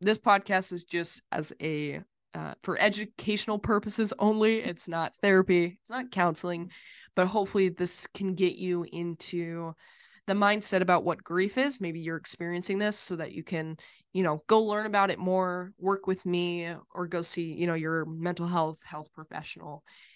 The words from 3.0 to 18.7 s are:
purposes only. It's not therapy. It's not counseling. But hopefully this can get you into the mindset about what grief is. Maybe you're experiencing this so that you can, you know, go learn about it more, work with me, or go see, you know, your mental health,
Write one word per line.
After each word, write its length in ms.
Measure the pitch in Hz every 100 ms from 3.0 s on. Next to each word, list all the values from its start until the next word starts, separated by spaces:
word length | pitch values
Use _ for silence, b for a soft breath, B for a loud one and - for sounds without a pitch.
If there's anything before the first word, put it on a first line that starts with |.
| 214 - - 208 - 208
purposes 540 | - 202 208 214 214 -
only. 400 | 208 214 220 220
It's 300 | - 170 -
not 240 | 165 160 -
therapy. 560 | 202 190 185 175 175 185
It's 100 | -
not 200 | 247 254
counseling. 600 | 190 175 156 180 170 175 B B B B
But 120 | - 185
hopefully 420 | 214 196 202 190
this 380 | 175 180 - -
can 200 | - 190
get 200 | 185 180
you 320 | - 185 175 170
into 840 | 170 170 165 - 175 165 165 165 - b b b b -
the 60 |
mindset 480 | 202 202 214 - 185
about 240 | 180 175
what 180 | 175 -
grief 360 | - 175 196 254
is. 200 | 277 262
Maybe 220 | 180 165
you're 160 | 165 160
experiencing 640 | - - 170 175 180 196
this 200 | 208 208
so 180 | - 170
that 160 | 135
you 100 | 139
can, 340 | 156 165 160 156 B B _
you 80 | 185
know, 200 | 175 156 -
go 160 | 220
learn 240 | 214 208 214
about 240 | 208 196
it 80 | -
more, 540 | 185 185 185 180 185 -
work 280 | 185 196 190
with 180 | 185
me, 480 | 180 175 175 175 170 170 _
or 120 | - 175
go 140 | 175
see, 320 | 170 180 165
you 140 | 156 175
know, 80 |
your 320 | 165 160 160 156
mental 400 | 160 175 175 175
health, 340 | 175 160